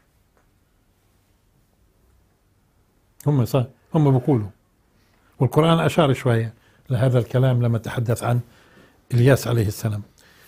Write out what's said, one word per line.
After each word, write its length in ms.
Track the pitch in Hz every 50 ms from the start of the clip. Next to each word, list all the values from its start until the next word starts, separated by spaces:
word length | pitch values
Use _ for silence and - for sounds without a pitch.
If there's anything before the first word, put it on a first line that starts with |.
| _ _ _ _ _ _ _ _ _ _ _ _ _ _ _ _ _ _ _ _ _ _ _ _ _ _ _ _ _ _ _ _ _ _ _ _ _ _ _ _ _ _ _ _ _ _ _ _ _ _ _ _ _ _ _ _ _ _ _ _ _ _ _ - -
هم 180 | 143 151 131 113
صار، 220 | - - 135 117 - - _ _ _ -
هم 240 | 160 147 139 131 123
بيقولوا، 300 | - 160 139 113 104 92 - _ _ _ _ _ _ _ _ _ _ _ _ _ _ _ _ -
والقرآن 400 | 135 120 - 151 156 165 165 165
أشار 340 | 160 151 - 175 160 135
شوية 420 | 127 - - 127 117 113 113 110 - _ _ _ _ _ _ -
لهذا 280 | 131 110 131 135 123 127
الكلام 440 | 110 - - 127 131 131 127 120
لما 160 | 120 117 117 110
تحدث 440 | - - - - 113 110 117 -
عن 180 | - 120 123 123 - - _ _ _ _ _ - - _ _ _ _ - 127
إلياس 340 | 120 120 135 131 117 - 120
عليه 180 | 120 117 104
السلام. 360 | 98 101 - - 110 104 104 101 - _ _ _ _ _ _ -